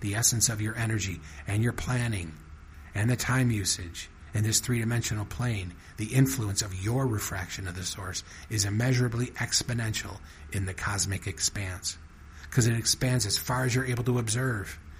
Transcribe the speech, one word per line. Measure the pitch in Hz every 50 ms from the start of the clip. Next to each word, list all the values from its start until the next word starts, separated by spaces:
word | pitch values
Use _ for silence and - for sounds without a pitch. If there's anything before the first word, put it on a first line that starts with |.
the | - 101 101
essence | 113 117 - 123 110 - -
of | 110 104
your | 107 107 -
energy | 120 117 110 113 104 92 95 85 78 78 - - - -
and | - 101 107 117
your | 117 110
planning | - - - 127 123 120 117 107 92 85 80 78 - - - - - - - - - - - -
and | 101 107 123
the | 123
time | - - - 127 131 127 120
usage | 113 104 95 - - - 90 82 - - - - - - - - -
in | 107 107
this | 113 110 -
three-dimensional | - 123 123 117 110 117 120 117 - - 120 107 98
plane, | - - - 123 120 110 98 92 90 85 - - - -
the | - 107 - 123
influence | 131 135 135 - 123 110 98 95 -
of | 110 98 92 92 95
your | 110 120 135 135
refraction | 120 107 98 - - 101 95 87 - - 92 95
of | 90 87
the | 92 90
source | - - 107 92 95 95 - - - - - - -
is | 110 101 101
immeasurably | 101 104 110 120 131 127 123 123 120 113 117 123
exponential | - - - 123 - - - - - 120 117 113 110 104 - - - 101 - - - - - - -
in | - 98 95
the | 92 90
cosmic | - - 104 101 98 95 95 95 90 -
expanse, | 98 - - - - - 104 98 92 90 92 - - - - - - - - - - - - - -
'cause | - 127 113
it | 120 117
expands | 117 110 - - - 131 127 127 123 98
as | 98 -
far | - - - 123 127 131
as | 123 113
you're | 127 131
able | 127 120 117 117
to | 127 123 123
observe | 113 107 107 123 131 131 110 101 90 - - - - - -